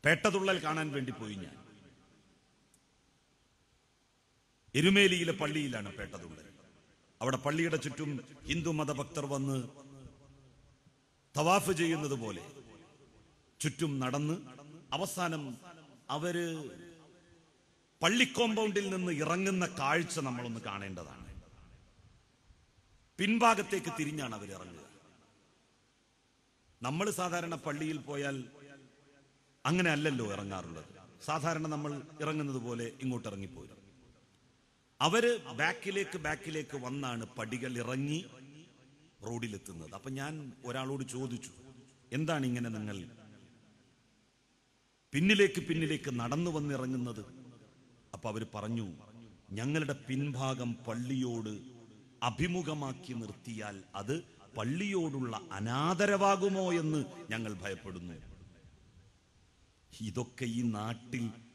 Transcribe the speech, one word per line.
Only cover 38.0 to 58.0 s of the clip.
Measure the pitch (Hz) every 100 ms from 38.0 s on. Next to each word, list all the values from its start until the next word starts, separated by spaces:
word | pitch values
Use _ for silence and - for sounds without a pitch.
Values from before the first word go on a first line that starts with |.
| 143 156 190 127 135 147 170 - 131 - - _ 104
റോഡിലെത്തുന്നത്. | 117 117 98 - 82 78
അപ്പൊ | 95 135
ഞാൻ | 135 139 156 139 - 123
ഒരാളോട് | 131 131 139 127
ചോദിച്ചു, | 127 131 120 - - - - - - -
"എന്താണ് | 127 160 156 131
ഇങ്ങനെ | 123 117
നിങ്ങൾ | 110 107 98 82 - - 107 - - - - _ _ _ _ _ _ _ _ _ _ _ _ _
പിന്നിലേക്ക്, | 139 190 202 196 180
പിന്നിലേക്ക് | 165 160 156 156 143 123
നടന്നു | 117 147 175
വന്നിറങ്ങുന്നത്?" | 156 147 135 127 131 123 107 98 - 123 - - - - - -
അപ്പൊ | - 117
അവര് | 107 110
പറഞ്ഞു, | 107 107 117 101 73 101 113 113 - -
"ഞങ്ങളുടെ | 98 127 156 147
പിൻഭാഗം | 139 - 131 143 127 135 127 120
പള്ളിയോട് | 117 120 113 123 131 123 117 110 104 - - - - - -
അഭിമുഖമാക്കി | 120 123 175 180 156 151 139 131 -
നിർത്തിയാൽ | 117 107 104 - 110 104 101 90 98
അത് | 101 156 - - - 131
പള്ളിയോടുള്ള | 110 160 208 190 160 139 123 110 -
അനാദരവാകുമോ | 98 107 131 156 180 202 196 196 196 196 190 185
എന്ന് | 170 156 156 - - -
ഞങ്ങൾ | 110 110
ഭയപ്പെടുന്നു." | 95 98 92 98 90